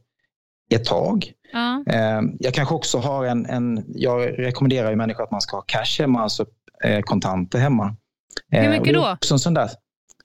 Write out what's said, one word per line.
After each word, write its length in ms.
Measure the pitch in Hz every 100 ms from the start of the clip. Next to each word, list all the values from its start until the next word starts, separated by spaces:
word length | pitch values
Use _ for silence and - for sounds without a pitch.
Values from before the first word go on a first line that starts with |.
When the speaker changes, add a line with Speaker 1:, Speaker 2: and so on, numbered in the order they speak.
| _ _ _ _ _ _ -
Speaker 1:
ett 100 | 113
tag. 480 | 117 170 165 208 - - _
Speaker 2:
Ja. 320 | 233 240 254 285
Speaker 1:
Eh, 340 | 113 110 110 110 -
jag 160 | 131
kanske 200 | 127 135
också 240 | 165 - 127
har 260 | 131 139 127
en, 200 | 120 120
en, 380 | 127 120 113 -
jag 500 | - 127 123 120 -
rekommenderar 520 | 127 123 135 127 110
ju 60 | 110
människor 280 | 113 110
att 60 | 110
man 100 | 104
ska 160 | - 98
ha 60 | -
cash 320 | 110 113 -
hemma, 240 | 143 120
alltså, 240 | 107 - 107 _ _ -
eh, 160 | 117 104
kontanter 580 | 101 101 95 92 90 123
hemma. 380 | 139 120 101 107 _ _ _ - -
Speaker 2:
Hur 100 | 107
Speaker 1:
Eh, 80 | 110
Speaker 2:
mycket 120 | 107
Speaker 1:
och 60 | -
det 40 |
är 40 |
Speaker 2:
då? 180 | - -
Speaker 1:
också 220 | - -
en 40 | 139
sån 160 | 175
där, 160 | 151 117 - _ _ _ _